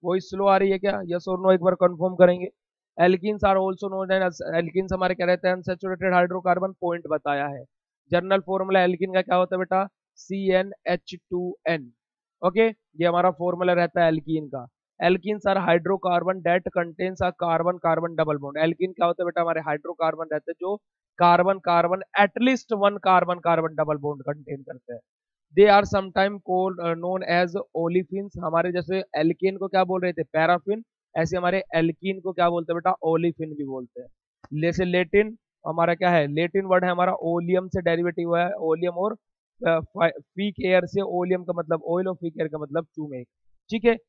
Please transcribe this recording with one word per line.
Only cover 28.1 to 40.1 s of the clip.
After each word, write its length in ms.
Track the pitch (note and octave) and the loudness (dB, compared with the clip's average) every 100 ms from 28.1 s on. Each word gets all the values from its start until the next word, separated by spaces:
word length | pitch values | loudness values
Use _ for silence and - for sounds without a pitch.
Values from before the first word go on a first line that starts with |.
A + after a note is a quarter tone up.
| G3 G3+ E3+ | -8 -8 -8
हमारे 340 | F3 E3 F3 | -2 0 0
जैसे 280 | F3+ E3 F#3+ F#3+ - | -2 -2 -4 -4 0
alkane 400 | D#3+ E3+ F#3+ G3 | 0 2 -2 -2
को 100 | F#3+ | -2
क्या 160 | F#3+ | 0
बोल 180 | F#3 F#3 | 2 0
रहे 100 | F3+ | -2
थे, 100 | E3 | -4
Paraffin, 640 | D#3 D#3 E3 F3 G3 G#3+ A3+ _ _ | -4 0 2 2 0 -6 -8 _ _
ऐसे 220 | - E3 F3+ | -4 -2 0
हमारे 260 | F3 F#3+ - E3 | 0 -2 -2 0
alkene 440 | E3 D#3 F#3+ F#3+ | 0 -2 -6 -4
को 100 | F3+ | -6
क्या 160 | F#3 F3 | 0 0
बोलते 220 | F3 E3 | 0 -4
हैं 40 | E3+ | -2
बेटा, 180 | E3+ F#3 D#3+ | -2 -2 0
olefin 480 | E3 E3+ E3 D#3+ D3 | 0 0 -2 -8 -8
भी 80 | |
बोलते 360 | C#3 C3 B2 - | -8 -8 -12 -18
हैं। 80 | B2 _ _ _ - D3+ | -20 _ _ _ -12 -2
जैसे 240 | E3 E3+ | -2 0
latin, 520 | F3+ F3+ F3 G3+ G#3+ A3+ _ _ D#3 | 0 0 2 2 0 -4 _ _ -8
हमारा 280 | E3 E3+ | 0 0
क्या 160 | E3+ F3+ | 2 2
है, 160 | F3 C#3+ | 2 2
Latin 380 | D3 E3+ G3 | 0 0 -2
word 200 | F#3+ F3+ | 2 2
है 60 | F3+ | 2
हमारा, 240 | F3 F3+ | 0 0
oleum 540 | F#3 E3 E3+ F3 F3+ F#3 | 0 -2 -2 0 0 0
से 120 | G3 | -4
derivative 480 | F3 E3+ F3 E3+ E3+ | 0 0 0 -2 -2
हुआ 160 | E3+ | 0
है, 80 | F3 | 0
Oleum 400 | - D#3+ D#3+ F3 | -2 -2 0 -2
और, 220 | F3 G3+ A3 _ _ _ _ - | -2 -4 -4 _ _ _ _ 0
अ, 100 | E3 | 0
फी-, 400 | D3+ - E3 | -2 0 0